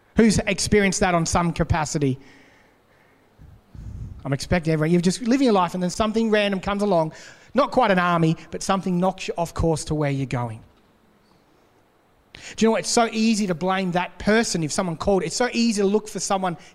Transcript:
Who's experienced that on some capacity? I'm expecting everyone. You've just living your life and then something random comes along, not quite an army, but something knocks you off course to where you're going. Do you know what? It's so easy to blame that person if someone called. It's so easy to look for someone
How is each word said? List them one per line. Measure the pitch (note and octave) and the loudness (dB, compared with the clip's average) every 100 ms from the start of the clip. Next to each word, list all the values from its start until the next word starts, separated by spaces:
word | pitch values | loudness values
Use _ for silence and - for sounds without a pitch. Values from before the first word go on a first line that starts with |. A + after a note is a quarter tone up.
| _ - | _ 4
Who's | A3+ F3+ | 4 4
experienced | G#3 F#3+ - G#3+ G3 F3+ | 0 -2 2 2 2 2
that | F#3+ F3 | 2 2
on | E3 | 2
some | F#3+ E3+ | 0 0
capacity? | E3 E3 E3+ D3+ D#3+ C#3+ B2+ - - - _ _ _ _ _ _ _ _ _ - - _ - - - - - C#3+ | 0 0 0 -2 0 0 -2 -8 -20 -20 _ _ _ _ _ _ _ _ _ -20 -20 _ -18 -16 -14 -14 -12 -8
I'm | |
expecting | C#3 - F3+ D#3 | -8 -2 -2 0
everyone. | D#3+ D#3 | 0 2
You've | F3 | 2
just | E3+ F3+ | 2 0
living | A3+ C4 C4+ | 0 2 4
your | |
life | G3+ F3 | 4 2
and | F#3 | -2
then | F3+ | -4
something | - A3 A3 A3+ | -2 -2 0 2
random | G#3+ G3+ G3 | 2 2 -2
comes | F3+ G3+ | -4 -2
along, | G#3 E3+ D#3+ - - - - | 2 2 0 -6 -18 -20 -4
not | A3+ C#4 | 0 2
quite | C4 A3+ | 4 4
an | F#3 | 4
army, | F3 E3+ E3 E3 - | 2 2 2 0 -6
but | F#3 | -6
something | - F#3+ F#3+ F3+ | -2 -2 0 0
knocks | F#3 F#3 - | 0 -2 -6
you | - | -6
off | E3+ | -4
course | - E3 D#3 - | -2 0 0 -2
to | D3+ | -2
where | C#3+ | -2
you're | C#3 C3 | -2 -4
going. | B2+ A#2+ A2+ - _ _ _ _ _ _ _ _ _ _ _ _ _ _ _ _ | -4 -6 -10 -18 _ _ _ _ _ _ _ _ _ _ _ _ _ _ _ _
Do | - - - A3 | -20 -16 0 2
you | |
know | |
what? | A3 | 2
It's | - | 0
so | - A3+ | 0 2
easy | A3+ A3 G#3+ G#3 | 2 0 2 0
to | E3 | -2
blame | F3+ F#3+ F#3+ | -2 -2 -2
that | F3 F#3 - | -2 -4 -4
person | - A3 A#3 F3 | 0 2 2 -2
if | D#3 | -2
someone | - F#3 D#3+ | -4 -4 -4
called. | - G3 | 0 0
It's | E3 - | 0 -2
so | B3+ | -2
easy | A3+ A#3 G3+ | 0 0 2
to | G3 | 2
look | G#3 G#3 | 0 -2
for | - | -6
someone | - G3 F#3 E3 - | -2 -2 -2 -6 -12